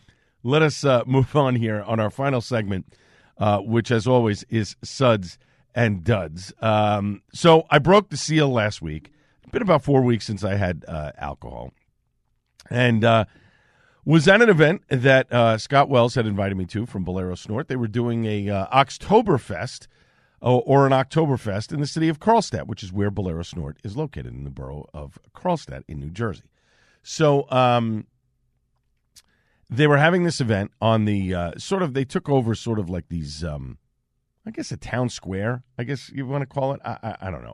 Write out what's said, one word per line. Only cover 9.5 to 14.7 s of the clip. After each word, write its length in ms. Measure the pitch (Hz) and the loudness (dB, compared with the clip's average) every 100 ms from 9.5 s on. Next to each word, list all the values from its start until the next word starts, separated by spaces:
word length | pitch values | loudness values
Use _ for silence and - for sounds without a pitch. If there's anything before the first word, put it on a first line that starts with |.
been 100 | - | -4
about 220 | 202 156 | 2 2
four 180 | - 135 | 4 2
weeks 240 | 123 110 - | 4 0 -2
since 180 | 101 | -6
I 120 | 101 101 | -2 -2
had, 280 | 92 82 - | -2 -4 -8
uh, 240 | 80 73 - | -10 -10 -10
alcohol. 520 | 73 69 58 62 64 _ _ _ _ _ _ _ _ _ - | -10 -10 -14 -14 -16 _ _ _ _ _ _ _ _ _ -6
And, 340 | 120 123 113 117 | 0 2 4 4
uh, 200 | 113 98 _ _ _ _ _ _ _ | 4 2 _ _ _ _ _ _ _
was 240 | - 160 156 | 2 4 6
at 140 | 202 | 6
an 80 | 240 | 6
event 320 | 160 151 | 6 4